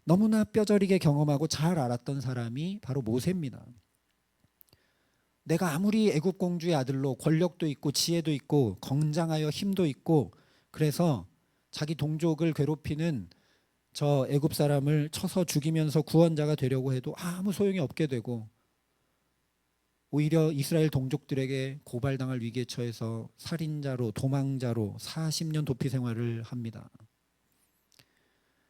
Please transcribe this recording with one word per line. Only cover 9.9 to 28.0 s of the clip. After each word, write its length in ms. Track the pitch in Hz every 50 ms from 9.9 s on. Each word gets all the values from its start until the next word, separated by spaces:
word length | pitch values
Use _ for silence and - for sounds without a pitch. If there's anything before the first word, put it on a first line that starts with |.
| 127 - _ - 165 151 107 87 - _ _ _ _ _ _ _
그래서 580 | - - 156 151 135 - 175 165 139 95 87 - _ _ _ _ _ _ _ _
자기 240 | - - 156 147 165
동족을 580 | 135 147 151 156 151 170 165 156 143 170 165 147
괴롭히는 800 | - 139 139 156 143 - - 151 147 165 170 151 113 87 - - _ _ _ _ _ _ _ _ _ _ _ _
저 340 | - 147 147 143 135 127 123
애굽 260 | 139 143 143 156 -
사람을 560 | - 151 143 143 139 135 147 156 151 147 156
쳐서 340 | - - - 170 - 190 175
죽이면서 580 | - - 151 139 160 160 160 156 151 131 156 -
구원자가 520 | - - 160 170 165 160 147 147 151 151
되려고 380 | - 135 123 135 131 127 135 131
해도 220 | 127 120 151 160 -
아무 340 | 175 175 175 180 185 208 185
소용이 280 | - 202 196 190 185
없게 260 | 143 120 - - 160
되고, 420 | 143 135 117 107 123 120 113 110 107 - _ _ _ _ _ _ _ _ _ _ _ _ _ _ _ _ _ _ _ _ _ _ _ _ _ _ _ _ _ _ _ 143
오히려 400 | 147 151 151 160 160 156 156 156
이스라엘 380 | 139 135 - 170 156 156 151
동족들에게 920 | - 139 131 131 151 147 - - 143 131 131 131 135 135 131 135 135 147 -
고발당할 560 | - - 120 120 139 139 127 131 131 131 123
위기에 240 | 113 117 110 131 120
처해서 640 | - - 127 120 120 113 - 120 110 113 113 113 - - _
살인자로, 760 | - - 170 156 165 156 151 151 139 139 131 123 123 110 101
도망자로 840 | - - 135 139 139 135 135 135 127 131 120 117 117 107 101 104 110
사십 480 | - - - 156 160 156 147 - 165 156
년 160 | 151 151 151
도피 240 | - 127 - 147 135
생활을 540 | 123 131 123 120 113 117 120 120 117 117 113
합니다. 460 | - 131 123 117 113 110 - - - - - 110 _ _ _ _ _ _ _ _ _ _ _ _ _ _ _ _ _ _ -